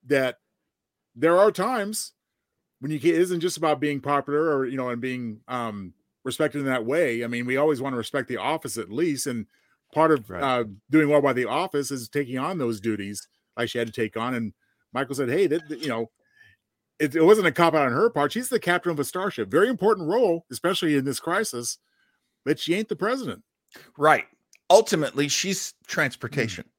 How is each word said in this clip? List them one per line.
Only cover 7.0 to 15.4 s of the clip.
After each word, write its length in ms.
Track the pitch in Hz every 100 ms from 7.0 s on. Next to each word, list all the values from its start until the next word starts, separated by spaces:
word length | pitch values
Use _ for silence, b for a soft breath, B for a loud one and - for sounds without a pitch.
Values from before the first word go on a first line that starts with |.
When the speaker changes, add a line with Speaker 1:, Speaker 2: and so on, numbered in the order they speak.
| 151 117
Speaker 1:
I 40 | 117
mean, 180 | 120
we 140 | 123 131
always 240 | 151 135
wanna 160 | 135 127
respect 280 | 110 143 123
the 100 | 113
office 400 | 113 156 123 113
at 120 | 92
least. 360 | 117 175 139 147
And 200 | 117 107 _ _ _ _
part 180 | 151 160
of, 200 | 147 104
Speaker 2:
Right. 120 | 90
Speaker 1:
uh, 220 | 139 123 110 98 _
doing 220 | 156 147
well 100 | 147
by 140 | 139
the 100 | 127
office 460 | 117 135 185 143 139
is 180 | 135 113
taking 300 | 147 131 127
on 180 | 147 185
those 240 | 120 107
duties 480 | 110 104 101 104 - _ _ -
like 100 | 117
she 80 | 120
had 100 | 117
to 40 |
take 240 | 110 110 113
on. 160 | 120
And 220 | 123 110 _ _ _ _
Michael 200 | 131 135
said, 140 | 139 127
"Hey, 180 | 151